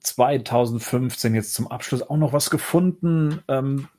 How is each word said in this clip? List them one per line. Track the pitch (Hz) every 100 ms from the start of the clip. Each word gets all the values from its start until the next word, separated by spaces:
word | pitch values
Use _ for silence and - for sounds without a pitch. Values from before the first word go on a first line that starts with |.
zweitausendfünfzehn | - - 127 143 113 120 120 117 - 123 127 - 117
jetzt | 110 104
zum | - -
Abschluss | 123 - 127
auch | - 151
noch | 151
was | 143 -
gefunden, | 156 - 170 180 180 170 165 151 151 -
ähm, | 135 139 139 135